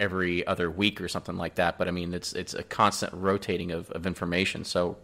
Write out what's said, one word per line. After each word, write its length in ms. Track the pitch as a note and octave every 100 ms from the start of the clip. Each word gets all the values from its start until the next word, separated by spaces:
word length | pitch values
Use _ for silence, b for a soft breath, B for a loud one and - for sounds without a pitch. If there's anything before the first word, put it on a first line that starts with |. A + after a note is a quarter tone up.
every 440 | G2+ F#2 F2+ F2
other 240 | F2 F#2 E2+
week 320 | E2 G#2 -
or 60 | F2
something 300 | F2+ F2+ F2+
like 180 | E2+ -
that. 220 | F2 -
But, 80 | F2+
I 60 |
mean, 200 | F2+ F2
it's, 200 | F2 -
it's 220 | - F2+
a 100 | -
constant 480 | - - G#2 - -
rotating 560 | F#2 F#2+ G2+ - F2+ F2
of, 180 | E2 F2+
of 120 | -
information. 600 | F2+ F2 F2 F2 F#2+ -
So 320 | - F2+ F2 -